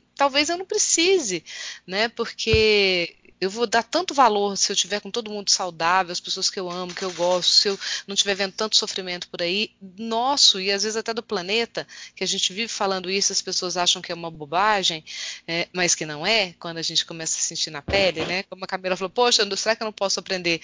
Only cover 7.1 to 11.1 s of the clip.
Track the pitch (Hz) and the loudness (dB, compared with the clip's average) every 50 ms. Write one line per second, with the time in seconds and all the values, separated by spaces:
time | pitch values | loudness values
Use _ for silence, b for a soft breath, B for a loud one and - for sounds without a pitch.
7.1 | 175 165 175 180 180 180 170 - - - - 202 196 - B B B B B B | -2 0 2 2 2 4 4 4 4 6 4 4 2 -2 B B B B B B
8.1 | 202 - - 202 196 190 202 190 - - 220 214 - - 220 202 - - 185 185 | 0 0 2 2 2 0 0 -2 -2 -2 -2 2 2 2 0 0 -4 -6 -6 -6
9.1 | 175 175 - - - - 175 175 185 202 220 - _ _ 196 190 180 196 226 226 | -6 -8 -8 -10 -6 -4 -2 0 0 0 -2 -2 _ _ -20 -18 -12 -10 -6 -2
10.1 | 226 226 240 269 285 269 - - - 196 185 196 202 196 196 220 214 226 214 - | -2 0 2 2 4 4 6 4 4 4 0 -2 0 0 0 -2 -4 -4 -4 -6